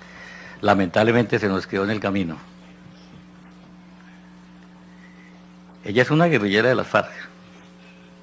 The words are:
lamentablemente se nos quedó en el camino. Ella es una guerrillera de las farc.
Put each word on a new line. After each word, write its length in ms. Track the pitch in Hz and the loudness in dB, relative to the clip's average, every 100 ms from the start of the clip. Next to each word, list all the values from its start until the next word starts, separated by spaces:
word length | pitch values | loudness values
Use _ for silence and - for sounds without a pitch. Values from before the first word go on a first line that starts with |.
| - - - - - - | -20 -20 -20 -20 -20 -4
lamentablemente 800 | 104 98 92 104 113 120 104 - | 0 2 2 2 2 2 2 0
se 100 | 104 | 0
nos 180 | 95 - | -2 -4
quedó 180 | 98 | -4
en 60 | 101 | -2
el 100 | 107 | -2
camino. 380 | 101 98 85 78 - - - - - - - - - - - - - - - - - - - - - - - - - - - - - - - - - - | -4 -4 -6 -8 -16 -20 -20 -20 -20 -20 -20 -20 -20 -20 -20 -20 -20 -20 -20 -20 -20 -20 -20 -20 -20 -20 -20 -20 -20 -20 -20 -20 -20 -20 -20 -20 -20 -16
Ella 160 | 107 107 | -4 0
es 100 | 123 | 2
una 160 | 151 170 | 4 4
guerrillera 440 | 131 101 101 123 | 2 2 2 2
de 40 | |
las 120 | 113 - | 0 0
farc. 260 | 107 - - - - - - - - - - - - | 0 -2 -10 -20 -20 -20 -20 -20 -20 -20 -20 -20 -20